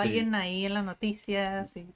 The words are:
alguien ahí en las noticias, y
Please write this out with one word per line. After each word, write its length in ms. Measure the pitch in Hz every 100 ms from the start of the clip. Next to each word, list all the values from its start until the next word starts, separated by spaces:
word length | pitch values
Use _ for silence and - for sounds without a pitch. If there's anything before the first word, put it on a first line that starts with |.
| 208
alguien 260 | 220 226 214
ahí 300 | 180 185 196
en 80 |
las 100 | 202
noticias, 920 | 196 175 214 208 - 202 196 196 196 180
y 160 | 175